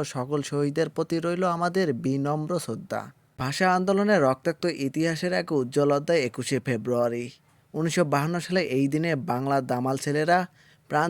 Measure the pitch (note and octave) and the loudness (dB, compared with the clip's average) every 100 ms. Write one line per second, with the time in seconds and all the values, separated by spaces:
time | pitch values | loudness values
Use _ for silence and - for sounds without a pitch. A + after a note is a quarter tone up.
0 | D3 C3+ B2+ D3 C#3 C#3+ C#3+ D3 D#3+ D#3 | 0 -4 -4 -4 -2 -2 -2 0 -2 -2
1 | D#3+ E3 E3 F3 F#3 E3+ F3 F#3 F3+ A#2+ | -2 -2 -2 0 0 0 0 0 0 0
2 | - C#3 C#3 D3+ D#3 F3 - A2 - G#2+ | -2 0 0 -2 -2 -4 -4 -8 -6 -8
3 | G#2+ - _ - C3 C#3+ F#3 F3+ F#3 G3 | -8 -16 _ -8 -6 0 2 4 2 2
4 | G3+ G3+ C#3 C3 - D#3+ F3 D3 C3+ D3+ | 4 4 4 2 -2 -2 -2 -2 -4 0
5 | E3 D#3+ F3+ F3+ F3 D#3 B2 C3+ C#3+ C#3+ | 0 0 -2 -2 0 -2 0 2 2 2
6 | D3 E3+ B2 - B2 C3+ - A#2+ A2 A#2+ | 2 2 0 -4 -2 -2 0 -2 0 2
7 | A#2+ A#2+ A#2+ - _ _ _ D3 E3 D#3 | 2 0 -6 -14 _ _ _ -4 0 2
8 | D#3+ C#3+ D3+ E3+ D#3+ F3+ E3 B2+ C#3 D3+ | 2 2 0 -2 -2 0 2 2 2 2
9 | E3+ D3+ A#2+ B2 C3+ C#3 C3 B2 B2+ C3+ | 0 -2 -2 -2 0 0 0 -2 0 -2
10 | D3+ D3 D#3 F3+ F3 _ _ _ _ D3+ | -2 0 2 2 2 _ _ _ _ 0